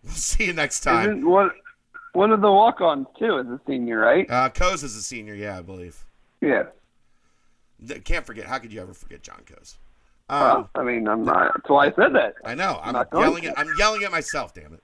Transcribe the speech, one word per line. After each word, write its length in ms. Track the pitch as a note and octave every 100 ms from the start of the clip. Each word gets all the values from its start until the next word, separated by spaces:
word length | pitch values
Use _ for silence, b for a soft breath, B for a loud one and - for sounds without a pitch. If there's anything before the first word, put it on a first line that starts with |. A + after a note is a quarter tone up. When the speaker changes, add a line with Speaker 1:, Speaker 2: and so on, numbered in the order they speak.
Speaker 1:
We'll 100 | -
see 320 | - - - G#3
you 80 |
next 260 | E3 C#3+ -
time. 280 | C#3 A#2+ A2+
Speaker 2:
Isn't 200 | G#2 D3+
one, 220 | F#3+ G3 - - _ _ - -
one 180 | F3+ G#3
of 80 | A3
the 100 | G#3
walk-ons, 540 | G3 A3+ A#3+ F3 C#3+ C3+ -
too, 200 | A3+ D#3+
is 100 | B2
a 120 | B2+ -
senior, 320 | C3+ A#2+ A2+
right? 300 | A2 A#2+ -
Speaker 1:
Uh, 200 | B2 C3
Coase 320 | - F3+ F#3
is 120 | C3+ A2
a 60 |
senior, 320 | G2+ B2 G#2+ G2+
yeah, 220 | G#2 F#2+
I 40 |
believe. 440 | F2 F#2 F2 - - _ _ _
Speaker 2:
Yeah. 240 | D#3+ A#2 - _ _ _ _ _ _ _ _ _ _ _ A#2
Speaker 1:
Th-, 160 | -
can't 220 | - E3+ -
forget. 200 | A2 -
How 140 | B2+
could 120 | A#2
you 100 | G#2+
ever 120 | F#2+
forget 280 | F#2+ - -
John 180 | - G1+ _
Coase? 300 | - - - - _ _ _ _
Speaker 2:
Well, 280 | C#3 C3+ -
Speaker 1:
Um, 120 | A2 -
Speaker 2:
I 80 |
mean, 240 | B2+ A#2+ G#2+
I'm 160 | A2 A2
not, 280 | - F2+ -
that's 140 | -
why 180 | C#3+ C#3+
I 40 |
said 200 | D#3 A3+
that. 220 | C#4 A2+ - -
Speaker 1:
I 80 | B2+
know. 240 | F#3+ A#2+
Speaker 2:
I'm 80 | F2
Speaker 1:
I'm 40 |
Speaker 2:
not 160 | B2 -
going 140 | E3 A#3+
Speaker 1:
yelling 180 | F3
Speaker 2:
to. 60 | E3
Speaker 1:
at, 100 | C#3
I'm 100 | D3+ -
yelling 240 | G#3 G#3+
at 80 | G3+
myself, 420 | E3+ - D3+ A2
damn 200 | - D2+
it. 100 | E2